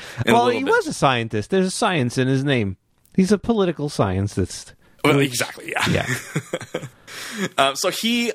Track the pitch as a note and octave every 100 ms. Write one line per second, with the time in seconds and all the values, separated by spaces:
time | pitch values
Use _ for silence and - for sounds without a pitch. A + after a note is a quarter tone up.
0 | - - D#3+ A#3 A#3+ B3+ C4+ A#4 D#4+ -
1 | C#3+ B2 A2+ G#2+ G#2 F#3+ F#3 - A3 E3+
2 | B2 C3 B2+ C3+ C#3+ C3 G2 F#2 _ _
3 | _ - F#3 G3+ - A3+ F#3 D#3 D3 -
4 | G#2+ F#2+ G2+ - F#2 - - - _ _
5 | C#3+ C#3 C#3 A#2+ A#2 - - - - D3+
6 | - B2+ - D3+ - - - - C3 -
7 | - - - A3+ F#3+ - C3+ C3+ G3 -
8 | A3 A#3+ A#3